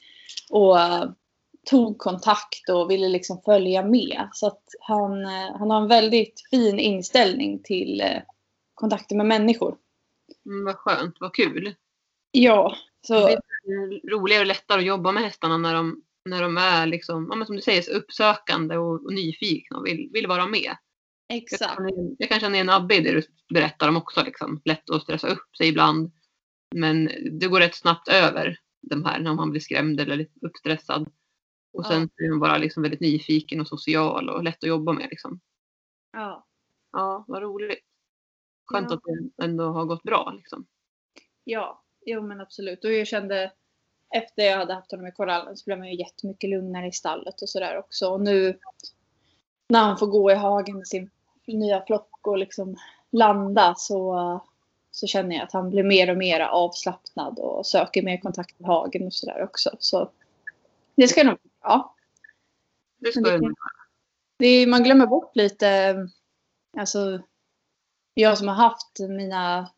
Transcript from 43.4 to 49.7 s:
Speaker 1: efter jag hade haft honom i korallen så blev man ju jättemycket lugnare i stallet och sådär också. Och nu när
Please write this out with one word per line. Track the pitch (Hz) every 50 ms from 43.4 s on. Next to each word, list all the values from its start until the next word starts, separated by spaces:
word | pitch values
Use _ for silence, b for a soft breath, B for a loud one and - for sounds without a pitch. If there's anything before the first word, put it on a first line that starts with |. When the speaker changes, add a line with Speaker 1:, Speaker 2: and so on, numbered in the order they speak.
| 190 190 - _ _ _ _ _ _ _ _ _ _ _ -
Speaker 1:
efter | 226 226 - _ 214 208
jag | 196 190 190
hade | 180 170 185
haft | 185 - -
honom | 196 185 180
i | 180
korallen | - - 196 180 175 175 175 - 196
så | - -
blev | 202 190 185
man | 185 185
ju | 180 180
jättemycket | 175 - - - - 190 196 - - 196
lugnare | 196 190 185 185 180 180 180 180
i |
stallet | 175 - - 160 160 175 - - - -
och | 196 -
sådär | - 190 185 165 170 185
också. | - _ - - 196 185
Och | 190 196
nu | 202 202 202 190 190 185 185 - _ - - _ - - - _ _ _ _ _ _ _ _ _ _ _ _ _ _
när | -